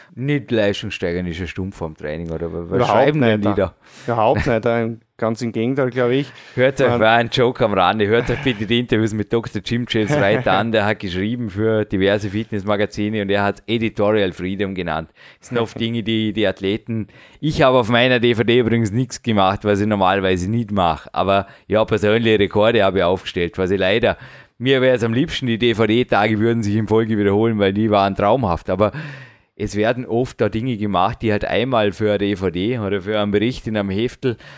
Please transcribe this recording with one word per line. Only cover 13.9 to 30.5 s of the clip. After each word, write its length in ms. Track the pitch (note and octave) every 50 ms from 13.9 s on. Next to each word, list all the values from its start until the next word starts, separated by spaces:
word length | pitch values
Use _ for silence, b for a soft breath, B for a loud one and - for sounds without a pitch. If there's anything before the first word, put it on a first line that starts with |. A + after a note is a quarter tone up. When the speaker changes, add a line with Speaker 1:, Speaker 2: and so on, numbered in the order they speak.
| G2+ - G#2 G2+ G#2+ G#2+ G2+ F#2
Speaker 1:
Freedom 420 | F2+ - F2+ F2+ G2 G2 G#2 F#2+ G2
genannt. 380 | F2+ F2+ E2+ D#2 D#2+ E2 - _ B B B B B
Das 100 | B -
sind 100 | B2 A#2+
oft 200 | A2+ G#2+ - A2+
Speaker 2:
<laughs> 0 |
Speaker 1:
Dinge, 220 | A#2 A2+ A#2 A#2
die 320 | G#2 G#2 A2+ A2 A2 G#2+ G2+
die 140 | G#2+ G#2 F#2+
Athleten, 600 | F#2 - F#2+ F#2+ G#2 A2+ - - A2+ A2+ G#2 - B B B B B B
ich 200 | B D#3 D3+ -
habe 160 | D3+ C3 B2+ C3
auf 120 | A#2 G2+
meiner 300 | A#2+ A#2 B2 B2+ B2+ B2
D 140 | A2 A#2+ A#2+
V 80 | G#2
D 160 | A#2+ G#2 A#2 B2
übrigens 340 | B2 G#2+ A#2 A#2 A#2 G2+
nichts 300 | G2 A#2+ C3 A#2 - -
gemacht, 440 | - A#2+ A2 G#2 F#2+ F#2+ G2 G2+ -
was 160 | G#2 G#2 G2
ich 60 | G#2 G#2+
normalerweise 600 | G#2+ G2+ F#2+ F#2 F#2+ G2 F#2+ F#2+ F#2+ F2+ F2+ F#2+
nicht 220 | A2 A#2 A#2 G2
mache, 420 | G#2 G2 F2+ E2 D#2 D2 - - -
aber 320 | - F#2 F#2+ G2 G2 F#2+ B B B B B
ja, 180 | - G#2+ A2
persönliche 540 | - A2+ G#2 F#2+ G#2 G#2+ A#2 A#2 A2+ A2 G#2
Rekorde 440 | G2+ F2+ - G#2+ G#2 A2+ A#2+ A2+ G2
habe 160 | G2 F2+ F#2+
ich 40 | F2
aufgestellt, 560 | E2+ F#2+ F2+ - - - F#2 F2 E2+ - -
was 100 | F#2 F2+
ich 100 | G2 F#2+
leider, 380 | F#2 F#2 G#2 A2+ A2 G#2+ F2+ B B B B B B B B -
mir 220 | A#2 B2+ C3+ C3
wäre 160 | B2+ C3 B2+
es 80 | A#2 A2+
am 80 | A2+
liebsten, 360 | A2+ B2+ D#3 E3 - - C3 B2
die 100 | A2+ G#2
D-V-D-Tage 800 | A#2 A#2+ A2+ G2 A2+ G#2+ A2 A#2+ B2 - - G#2 G#2 A2 A2 G#2
würden 240 | G#2+ A#2 A#2 A#2
sich 140 | A2 G#2 G2+
in 120 | A2 A2 G2
Folge 300 | G#2+ A2+ A2+ A2 A2+ G#2
wiederholen, 400 | G#2 G2 G2 G2+ A2 A2+ A2+ G#2
weil 160 | G2+ F#2+ G2
die 160 | G#2 A2 A2
waren 240 | G#2 G2+ G2 G2 G2
traumhaft, 560 | - G#2 G2+ A2+ C3+ A#2+ F#2+ E2+ D#2+ - -
aber 220 | F#2 F#2 G#2+ G#2 - D3 D3+ C#3+ C#3+ C3+ C3 B B B B B B -
es 140 | G#2 G2+ G2
werden 300 | G2+ G#2+ A2+ B2 A#2+ B2+ F2+
oft 340 | G#2+ A#2 C3 B2+ - -
da 80 | A#2
Dinge 260 | G#2